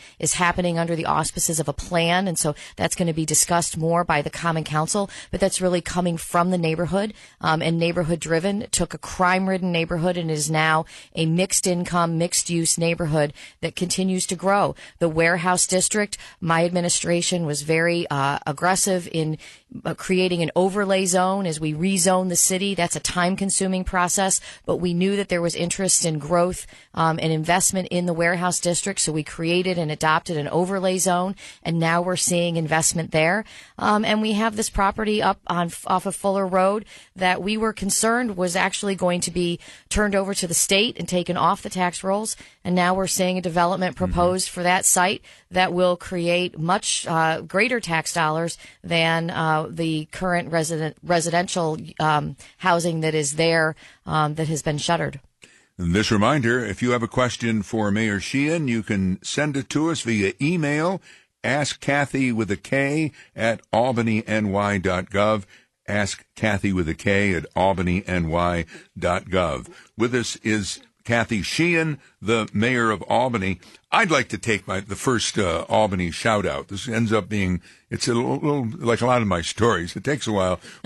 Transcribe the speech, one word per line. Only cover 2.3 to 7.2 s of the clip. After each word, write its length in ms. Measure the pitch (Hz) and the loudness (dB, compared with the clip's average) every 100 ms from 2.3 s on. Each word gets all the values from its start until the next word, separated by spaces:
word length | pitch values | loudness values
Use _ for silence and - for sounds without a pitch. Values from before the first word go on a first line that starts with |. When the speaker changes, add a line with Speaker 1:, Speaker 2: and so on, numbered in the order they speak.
| 160 | 0
Speaker 1:
so 160 | 156 147 - - | -2 -4 -12 -6
that's 200 | 160 - | -4 0
gonna 180 | 170 | 0
be 120 | 160 156 | 0 0
discussed 520 | 156 - 170 - 165 | 0 2 2 0 -2
more 260 | 165 170 | 0 0
by 180 | 170 151 | 2 0
the 80 | 147 | 0
Common 340 | - 165 160 | -2 -2 -2
Council, 460 | 156 151 160 208 196 - - | -2 -2 0 -2 -4 -8 -10
but 80 | 180 | -2
that's 220 | 196 - | 0 2
really 200 | 185 175 | 0 0
coming 360 | - 180 180 165 | 0 0 0 -2
from 340 | - 175 175 | 0 2 2
the 60 | 180 | 2
neighborhood, 560 | 165 160 165 190 214 - | 0 0 -2 -2 -2 -8